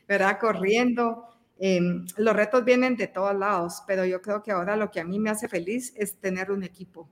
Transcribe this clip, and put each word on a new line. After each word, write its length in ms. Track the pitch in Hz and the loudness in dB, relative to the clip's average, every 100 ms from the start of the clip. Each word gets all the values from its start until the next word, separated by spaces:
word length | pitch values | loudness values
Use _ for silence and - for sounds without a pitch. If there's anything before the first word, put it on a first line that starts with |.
| - | -2
¿verdad? 320 | 196 196 202 | 2 2 2
Corriendo. 840 | 226 190 190 220 247 240 233 233 - - _ _ | 0 0 2 2 2 2 0 -2 -10 -20 _ _
Em, 460 | 190 180 175 175 180 - | 0 2 2 0 -6 0
los 180 | 220 202 | 2 4
retos 280 | 208 254 | 4 2
vienen 320 | 240 247 254 240 | 4 4 4 0
de 120 | 196 | -2
todos 260 | - 196 202 | -2 0 0
lados, 460 | 196 196 175 175 - | 0 0 -2 -6 -4
pero 180 | 190 | 0
yo 180 | 185 180 | 0 -2
creo 200 | 185 208 | -4 -6
que 100 | 214 | -2
ahora 240 | 190 180 214 | -2 0 0
lo 140 | 208 | -2
que 100 | - | -4
a 40 | |
mí 140 | 170 196 | -4 -2
me 120 | 214 | -2
hace 180 | 214 233 | -2 -4
feliz 440 | 185 170 240 247 - | -4 -2 -4 -6 -6
es 200 | 202 - | -6 -4
tener 300 | 196 185 190 | -4 -4 -4
un 100 | 202 | -4
equipo. 460 | 180 - 185 - 165 | -6 -12 -20 -20 -20